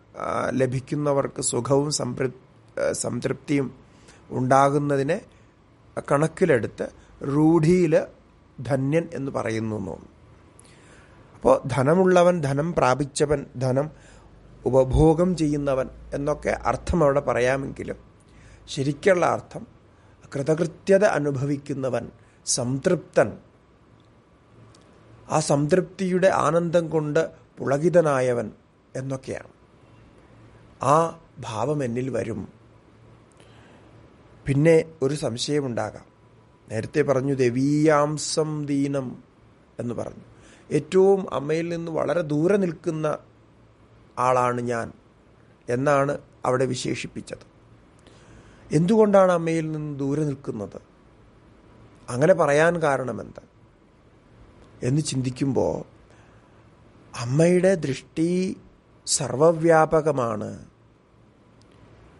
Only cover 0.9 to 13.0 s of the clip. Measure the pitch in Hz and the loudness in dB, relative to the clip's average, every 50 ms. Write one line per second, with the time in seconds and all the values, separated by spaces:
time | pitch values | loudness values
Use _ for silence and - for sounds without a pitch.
0.9 | 151 151 147 147 143 139 131 131 - - 135 - - 127 117 123 139 139 143 151 | -6 -4 -2 0 0 0 -2 -4 -6 -6 -6 -4 -4 -4 -2 0 0 0 0 0
1.9 | 147 - 135 123 123 123 135 127 127 - - _ _ _ _ _ _ - - 78 | -2 -4 -4 -6 -4 -4 -4 -6 -6 -10 -20 _ _ _ _ _ _ -4 -2 -2
2.9 | - - - - 117 120 117 - 127 123 - - 151 143 139 123 - - - - | -2 -4 -4 -6 -4 -4 -4 -4 -6 -6 -4 -2 0 0 0 -2 -6 -14 -20 -20
3.9 | - - - - - - - - - 123 127 127 139 135 139 143 139 151 143 143 | -20 -20 -20 -20 -20 -20 -16 -8 -6 -4 0 2 4 4 6 4 4 2 0 0
4.9 | 143 135 135 139 170 214 - - - - _ _ _ _ _ _ _ _ _ - | 0 0 0 0 -2 -4 -6 -10 -20 -20 _ _ _ _ _ _ _ _ _ -14
5.9 | _ - - - 151 139 151 160 - - 190 175 143 117 104 - - - - - | _ -10 -4 0 0 2 2 0 0 0 2 2 4 2 0 -2 -6 -8 -10 -10
6.9 | - - - - - - - 135 135 147 156 156 165 170 156 156 180 185 180 160 | -10 -14 -20 -20 -18 -12 -8 -2 0 4 4 6 6 6 6 4 4 4 4 4
7.9 | 151 170 - - - - _ _ _ _ _ _ _ - 127 120 143 131 135 139 | 2 2 0 -2 -8 -18 _ _ _ _ _ _ _ -12 -6 -4 -2 -2 0 0
8.9 | 147 165 170 165 165 143 135 139 - 123 113 113 113 110 113 110 107 107 98 90 | 0 0 -2 -2 -6 -8 -8 -6 -4 -4 -4 -2 -2 -4 -4 -4 -4 -6 -6 -8
9.9 | - 85 87 - - - - - - - - - - - - - - - - - | -10 -12 -14 -20 -20 -20 -20 -20 -20 -20 -20 -20 -20 -20 -20 -20 -20 -20 -20 -20
10.9 | - - - - - - - - - - - 113 131 131 - 135 120 139 127 139 | -20 -20 -20 -20 -20 -20 -20 -20 -14 0 4 4 4 4 2 0 -2 0 2 4
11.9 | 160 185 190 185 185 180 175 175 180 180 147 135 139 139 147 170 175 - 139 123 | 4 4 4 4 6 6 6 4 4 2 0 -2 -2 -2 -2 -2 -2 0 2 2
12.9 | 127 131 | 2 0